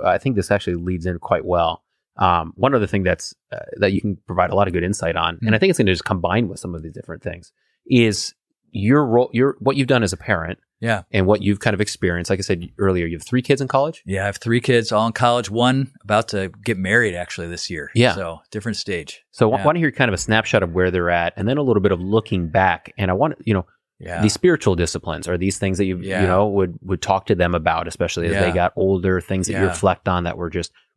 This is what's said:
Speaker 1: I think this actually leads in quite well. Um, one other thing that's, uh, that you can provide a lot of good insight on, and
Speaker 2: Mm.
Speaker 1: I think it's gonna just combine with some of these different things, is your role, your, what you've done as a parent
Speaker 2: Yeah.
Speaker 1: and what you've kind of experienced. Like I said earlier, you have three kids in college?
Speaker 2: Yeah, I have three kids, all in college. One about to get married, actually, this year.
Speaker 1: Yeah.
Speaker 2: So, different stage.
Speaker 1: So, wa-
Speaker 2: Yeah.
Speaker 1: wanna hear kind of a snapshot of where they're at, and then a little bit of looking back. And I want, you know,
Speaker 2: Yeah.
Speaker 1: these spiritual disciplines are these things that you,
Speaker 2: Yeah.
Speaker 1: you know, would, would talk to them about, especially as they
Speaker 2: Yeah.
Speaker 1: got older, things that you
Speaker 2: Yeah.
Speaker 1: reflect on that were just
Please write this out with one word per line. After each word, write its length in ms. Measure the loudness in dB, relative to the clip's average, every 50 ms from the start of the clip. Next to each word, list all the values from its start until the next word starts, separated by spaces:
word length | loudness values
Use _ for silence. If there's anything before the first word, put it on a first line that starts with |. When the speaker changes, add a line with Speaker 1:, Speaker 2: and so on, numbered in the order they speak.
| 2
Speaker 1:
I 140 | 2 2 2
think 180 | 0 0 0
this 140 | 0 0 0
actually 260 | 0 0 0 -2 -4
leads 300 | -4 -4 -4 -4 -4 -4
in 120 | -4 -6 -6
quite 260 | -2 -2 -2 -2 0
well. 400 | 0 0 2 2 0 -2 -6 _ _ _ _ _ _ _
Um, 360 | 0 2 2 2 2 0 -4 -4
one 180 | -2 0 2 2
other 120 | 2 0
thing 160 | 0 0 0
that's, 320 | 0 0 0 -2 -4 -14 -16 _ _ _
uh, 60 | -14 -12 -12 -12 -2
that 160 | 0 0 2
you 80 | 2 0
can 160 | -2 -4 -6 -6 _
provide 240 | -4 0 0 0 2
a 40 | 2
lot 120 | 2 2
of 60 | 2
good 100 | 2 0
insight 320 | 0 0 -2 -2 -2 -2 -2
on, 220 | 0 -2 -2 -4 -2
and 80 | 0 0
Speaker 2:
Mm. 40 | 2
Speaker 1:
I 40 | 4
think 120 | 4 2
it's 80 | 2 2
gonna 140 | 2 2
just 120 | 2 0 0
combine 440 | -2 -2 -2 0 0 0 0 0 -2
with 100 | -4 -8
some 160 | -10 -10 -10
of 80 | -10
these 100 | -10 -12
different 300 | -14 -16 -16 -16 -16 -12
things, 300 | -10 -12 -12 -12 -16 _ _ _ _ _ _ _ _
is 480 | 2 4 4 4 4 2 -2 -6 -8 -12 _ _ _ _ _ _ _
your 360 | -6 -2 2 4 4 4 4
role, 240 | 4 4 2 2 2
your, 240 | 2 0 0 0 0 0
what 160 | -2 0 0
you've 100 | 0 2 2
done 140 | 2 2
as 100 | 2 0
a 40 | -2
parent 420 | -6 -4 -4 -2 -2 -2 -6 -10 -12 _ _ _ _
Speaker 2:
Yeah. 220 | -4 -4 -2 -4 -4 _
Speaker 1:
and 140 | 0 2 4
what 160 | 4 4 2
you've 180 | 2 0 0 0
kind 140 | 0 -2 0
of 60 | 0
experienced. 480 | -2 -4 -2 -2 -2 -2 0 -2 -2 -2
Like 80 | -2 -2
I 20 |
said 260 | 0 -2 -2 -4 -4 -10 -6 0
earlier, 280 | 0 2 2 2 -2
you 100 | -4 -6
have 100 | -8 -6
three 160 | -2 -2 -2
kids 180 | 2 2 0 0
in 80 | 0 0
college? 340 | 0 0 0 0 -4 -10 _
Speaker 2:
Yeah, 180 | -6 -4 -2 -2
I 20 |
have 120 | -4 -4 -4
three 220 | -2 0 0 2
kids, 300 | 2 4 2 2 2 2
all 160 | 0 0 0
in 60 | 0
college. 360 | 0 2 2 2 2 2 -2 -2
One 420 | -2 2 2 2 2 0 -2 -4 -8 -18
about 260 | _ 0 0 0 0 0
to 220 | -4 -4 -4 -6 -8 -6 -4
get 120 | -4 -4
married, 380 | -2 -2 2 2 2 2 2 -2
actually, 340 | -4 -8 -8 -10 -10 -10 -10
this 220 | -8 -10 -8 -8
year. 200 | -8 -10 -10 -4 0
Speaker 1:
Yeah. 200 | 2 2 2 2
Speaker 2:
So, 260 | -2 -6 -8 -10 -12 _ _
different 260 | -12 -8 -8 -6 -8
stage. 460 | -8 -6 -6 -6 -6 -6 -10 -16 -20 _ _
Speaker 1:
So, 180 | _ 2 2 2
wa- 100 | 2 2
Speaker 2:
Yeah. 60 | 0
Speaker 1:
wanna 140 | 0 0 2
hear 120 | 0 -2
kind 160 | 0 0 0 0
of 60 | 0
a 40 | -2
snapshot 440 | 0 0 0 0 2 2 2 2
of 100 | 2 2
where 180 | 0 2 2 2
they're 200 | 2 0 0 2
at, 240 | 2 2 0 -2 -2
and 100 | -2 -2 -2
then 80 | 0 0
a 40 |
little 200 | 2 2 2 4
bit 100 | 4 2
of 80 | 2 2
looking 480 | 0 0 0 0 2 0 -2 -2 -2 0
back. 440 | 2 4 4 4 2 0 -6 -14 -6 -4
And 120 | -2 0
I 40 | 2
want, 220 | 2 0 0 -2 -4 -2
you 100 | 0 0
know, 120 | 0 0 -4 _ _ _ _ _ _
Speaker 2:
Yeah. 220 | -12 -8 -2 0
Speaker 1:
these 100 | 2 2 2
spiritual 420 | 4 4 4 4 4 2 2 2
disciplines 500 | 2 0 -2 -2 -6 -6 -6 -8 -6 -4 -4
are 80 | -2 0
these 200 | 0 -2 -2 -2
things 200 | -2 -2 0 0
that 60 | 0
you, 120 | -2 -2 -6
Speaker 2:
Yeah. 220 | -6 -6 -2 0
Speaker 1:
you 60 | 2 2
know, 180 | 4 2 2 2
would, 300 | 2 2 0 0 -2 -10
would 180 | -6 -6 -6 -4
talk 240 | -2 -2 -2 -2 0
to 80 | 0 0
them 200 | 2 2 0 0
about, 340 | 0 0 0 -2 -2 -4 -6
especially 380 | -4 -4 -4 -4 -2 -4 -2
as 60 | -2 0
they 140 | 0 0 0
Speaker 2:
Yeah. 60 | 2
Speaker 1:
got 180 | 0 0 0 0
older, 440 | 0 0 2 2 2 2 0 0 0
things 260 | -2 -4 -4 -4 -2 -4
that 60 | -2
you 40 | -2
Speaker 2:
Yeah. 60 | -2
Speaker 1:
reflect 420 | -2 -2 0 0 0 0 0 _ -2
on 140 | -2 -2 -2
that 120 | -4 -6
were 140 | -6 -8 -6
just 200 | -4 -6 -8 -8 -12 _ _ _ _